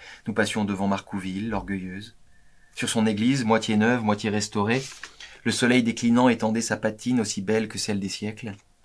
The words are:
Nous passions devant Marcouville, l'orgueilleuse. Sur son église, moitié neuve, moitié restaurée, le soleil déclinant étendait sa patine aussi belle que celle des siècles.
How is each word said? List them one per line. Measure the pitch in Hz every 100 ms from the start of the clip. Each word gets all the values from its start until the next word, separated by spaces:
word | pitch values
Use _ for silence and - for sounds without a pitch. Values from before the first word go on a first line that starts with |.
| - - -
Nous |
passions | 110 104 110
devant | 101 95 98
Marcouville, | 98 - 98 95 95 113
l'orgueilleuse. | 101 92 98 92 92 110 - - - - - _
Sur | - 117
son | 117 110
église, | 104 120 135
moitié | 110 110 110 107
neuve, | 110 123
moitié | 107 104 110
restaurée, | 104 - 107 104 127 135 - - - - -
le | 117
soleil | - 120 123
déclinant | 113 113 117 120 127
étendait | 113 110 113
sa | - 107
patine | 107 - 120 123
aussi | 104 -
belle | 95 110 107
que | 95
celle | - 101
des | 98
siècles. | - 107 107 113 104 _ _